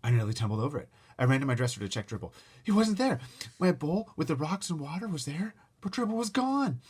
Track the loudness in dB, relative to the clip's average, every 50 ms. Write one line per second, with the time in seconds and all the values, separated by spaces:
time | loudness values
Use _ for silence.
0 | 2 4 4 4 4 2 -2 -2 0 0 0 0 0 0 -2 -4 -8 -8 _ _
1 | -20 -20 -4 0 4 4 4 4 4 0 0 2 0 -2 -2 -4 -6 -4 -4 -6
2 | -6 -6 -8 -8 -8 -10 -14 -14 -20 -20 -20 -12 -2 2 4 4 4 2 2 2
3 | 2 2 0 0 -4 -10 -16 -16 -16 -16 -6 _ 2 2 2 2 0 0 0 0
4 | -2 -4 -4 -6 -2 0 0 -2 0 -2 -2 -4 -4 -6 -6 -6 -6 -6 -6 -6
5 | -6 -4 -6 -6 -6 -6 -4 -4 -4 -6 -6 -12 -20 _ _ _ -8 -6 -2 -2
6 | 0 0 0 0 -2 0 0 0 2 2 2 2 2 0 0 -4 -6